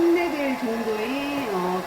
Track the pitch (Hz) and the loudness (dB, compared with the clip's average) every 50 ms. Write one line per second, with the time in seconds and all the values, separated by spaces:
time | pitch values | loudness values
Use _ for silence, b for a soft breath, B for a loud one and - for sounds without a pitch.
0 | 339 339 339 349 349 330 269 294 285 269 262 - 254 226 226 226 226 220 214 214 | 6 6 6 4 2 0 0 0 0 -2 -2 -2 -2 -2 -2 -2 -2 -2 -2 -2
1 | 214 240 262 277 285 285 285 285 269 220 202 180 180 180 180 185 185 | -2 -2 -2 -2 -2 -2 -4 -4 -2 -2 -2 -2 0 0 -2 -2 -4